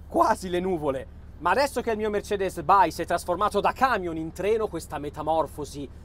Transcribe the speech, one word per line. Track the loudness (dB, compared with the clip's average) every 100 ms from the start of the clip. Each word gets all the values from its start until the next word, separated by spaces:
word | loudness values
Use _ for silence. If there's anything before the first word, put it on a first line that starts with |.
| -4
quasi | 2 4 4 0
le | -2
nuvole. | 0 0 0 -2 -6 -16 -18 -4
Ma | 2
adesso | 4 2 0
che | -2
il | -2
mio | 0
Mercedes | -2 -2 -2 -2 -2
Buy | 6 6 6
si | 2
è | -2
trasformato | -2 0 0 2 2
da | 0
camion | 2 2 2 -2 -6
in | -6
treno, | -4 0 0 0
questa | -6 -8 -8
metamorfosi | -8 -6 0 0 0 -4 -10 -10 -12 -12